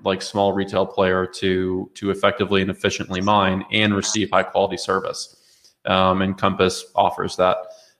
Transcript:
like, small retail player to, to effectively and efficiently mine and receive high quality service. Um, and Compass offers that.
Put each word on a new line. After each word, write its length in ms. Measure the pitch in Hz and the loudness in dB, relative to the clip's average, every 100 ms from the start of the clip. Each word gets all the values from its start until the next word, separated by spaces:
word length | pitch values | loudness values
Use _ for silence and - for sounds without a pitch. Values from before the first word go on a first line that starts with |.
like, 180 | 101 95 | -4 -4
small 320 | - 107 101 | -4 -2 0
retail 320 | 98 95 98 95 | 0 -2 -2 -2
player 400 | - 95 92 92 | 2 2 2 -2
to, 640 | - 95 92 92 92 95 | -2 -2 0 0 -4 -6
to 180 | - 101 | -6 -4
effectively 520 | 98 101 - 95 98 | 0 2 2 0 2
and 80 | 95 | 0
efficiently 500 | - 104 - 98 92 | -2 -2 -2 -6 -4
mine 420 | 98 104 95 95 - | 2 2 2 0 -2
and 240 | 107 107 | 0 2
receive 360 | 101 - 110 98 | 0 -2 -2 0
high 120 | 92 | 0
quality 360 | 92 92 98 90 | 0 0 0 -2
service. 580 | - 95 92 - - _ _ _ _ _ | -2 -2 -2 -8 -12 _ _ _ _ _
Um, 380 | - 92 92 92 | -2 2 4 2
and 160 | 95 98 | 0 0
Compass 480 | 98 95 92 - - | 0 2 0 0 -4
offers 420 | - 92 - 95 - | 0 0 0 -4 0
that. 220 | 92 90 - - _ _ | 2 2 -4 -16 _ _